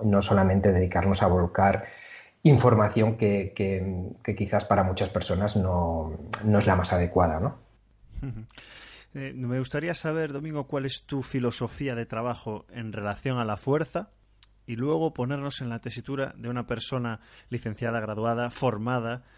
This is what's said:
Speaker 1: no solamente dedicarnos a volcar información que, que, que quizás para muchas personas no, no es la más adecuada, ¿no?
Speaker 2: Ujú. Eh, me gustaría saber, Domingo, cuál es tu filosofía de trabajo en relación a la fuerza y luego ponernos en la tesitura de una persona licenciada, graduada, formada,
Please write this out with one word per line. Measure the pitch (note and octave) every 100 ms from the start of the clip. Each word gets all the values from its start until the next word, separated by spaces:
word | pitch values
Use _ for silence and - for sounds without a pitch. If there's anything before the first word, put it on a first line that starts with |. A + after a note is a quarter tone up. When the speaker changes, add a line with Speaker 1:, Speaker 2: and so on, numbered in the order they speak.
Speaker 1:
no | A2 G2+
solamente | G2 G2+ F#2+ F#2+ G2+
dedicarnos | F2+ F2+ F#2 G2 F#2+
a | G2
volcar | F2+ F2 - G2 F#2 - - - - - _
información | E3 C3+ B2 G#2+ G#2 A2+ A2 A2
que, | G#2+ G2+ F#2+ -
que, | G2 F#2+ F#2+ F#2 F#2 -
que | - G2+
quizás | G2+ G2+ -
para | G2+
muchas | F#2 F2+ F#2
personas | F#2 - F2+ G#2 G#2
no, | F#2 F2 E2+ E2 D#2+ D#2 - -
no | G#2+ G#2
es | G2+
la | F#2
más | F2+
adecuada, | F2+ F2 - F2 D#2
¿no? | F#2+ - _ _ _ _ - -
Speaker 2:
Ujú. | C3+ A2 A2 - - - - - -
Eh, | C#3 C3+
me | C3 A#2+ B2+
gustaría | C3 D3 E3
saber, | E3 D#3+ D#3+ D#3
Domingo, | C#3 D#3 D3+ C3+
cuál | C#3+ C3+
es | - -
tu | C#3+
filosofía | C3 C3+ B2 - A#2 - C#3 A#2
de | A2+
trabajo | A2+ B2 A#2 A2+ G#2+ -
en | A#2+ A2
relación | G2+ G#2 G2+ C3+ B2
a | A2+
la | G2+
fuerza | - D3 D#3+ E3+ G#3 _ _ _ - _ -
y | A#2
luego | C3+ D#3+ D#3+
ponernos | D#3 B2 C#3+ C#3 -
en | B2
la | A#2
tesitura | A#2+ A#2+ A#2 C3+ C3+ -
de | A#2
una | B2 A#2+
persona | A#2 - C3 A#2+ A2 - - -
licenciada, | A#2+ A#2 G#2 A#2 A2+
graduada, | G#2+ G#2 A2+ A#2 A#2+
formada, | - C3 G#2+ A2+ B2+ A#2 B2 -